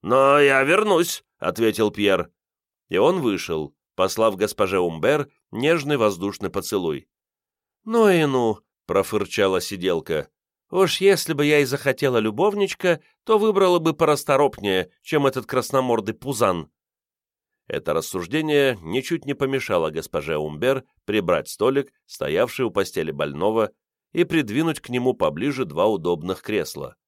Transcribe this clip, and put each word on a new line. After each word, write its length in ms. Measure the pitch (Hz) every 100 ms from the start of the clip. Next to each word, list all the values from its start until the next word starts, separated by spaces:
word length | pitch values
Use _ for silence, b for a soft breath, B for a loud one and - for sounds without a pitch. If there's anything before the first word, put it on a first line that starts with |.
Но 380 | 92 131 139 143
я 240 | 143 135
вернусь», 600 | 135 185 214 175 175 - _ _
ответил 540 | - 92 113 107 107
Пьер. 400 | 104 101 95 85 _ _ _ _ _ _
И 80 | 87
он 240 | 127 185
вышел, 540 | 127 92 - 82 71 _ _ -
послав 400 | 92 - 110 95
госпоже 440 | 101 - 98 95
Умбер 520 | 90 80 104 147 143 _ _
нежный 460 | 110 139 165 143 143
воздушный 520 | 107 92 101 98 95
поцелуй. 580 | 95 - 104 85 73 _ _ _ _ _ _ _ _
«Ну 260 | 220 233 214
и 160 | 175 151
ну», 340 | 131 117 104 _ _ -
профырчала 760 | 90 95 107 98 - 98 92
сиделка. 680 | - 98 90 85 - 80 71 _ _ _ _
«Уж 300 | 175 190 -
если 320 | 196 190 -
бы 120 | 139 147
я 140 | 147
и 60 | 135
захотела 520 | 135 139 127 139 123
любовничка, 840 | 110 107 196 202 196 - 185 160 b b -
то 120 | 220
выбрала 420 | 220 196 190 175
бы 140 | 160
порасторопнее, 960 | 147 160 147 - 139 147 - 101 92 90 _
чем 240 | - 156 139
этот 180 | 131 107
красномордый 680 | 127 117 135 127 117 101 110
пузан». 560 | 135 120 107 90 76 _ _ _ _ _ _ _ _ _ _
Это 260 | 71 -
рассуждение 840 | 78 - 92 87 147 156 147 135 110
ничуть 440 | 80 113 135 165 139
не 80 |
помешало 580 | 135 135 135 - 92 80
госпоже 460 | 80 - 82 73 76
Умбер 460 | 78 76 123 135 - _ -
прибрать 440 | 107 87 82 -
столик, 440 | - 113 139 139 _ _
стоявший 600 | - - 80 120 - 120
у 60 |
постели 400 | 95 98 - 78
больного, 600 | 71 73 71 98 110 107 _ _ _ _
и 100 | -
придвинуть 560 | 170 165 120 117 165 151
к 100 | -
нему 240 | 123 127
поближе 520 | 120 80 73 123 131 101
два 220 | 73 104
удобных 540 | 101 82 85 87 92
кресла. 540 | - 104 80 71 65 _